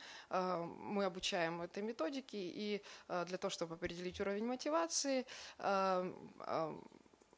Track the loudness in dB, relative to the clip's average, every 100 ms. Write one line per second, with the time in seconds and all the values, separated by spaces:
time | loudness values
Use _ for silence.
0 | -6 -14 -2 2 4 2 0 -4 -2 2
1 | 2 2 0 4 2 2 -4 -4 -2 0
2 | 0 -2 -4 -4 -4 -2 0 -2 -4 -14
3 | -2 0 0 0 0 0 -4 -2 -4 -4
4 | -4 -2 0 0 0 0 2 2 2 2
5 | 2 2 0 -8 -12 -2 2 4 6 4
6 | 2 -4 -12 -8 -2 0 0 -4 -12 -18
7 | -20 -20 -20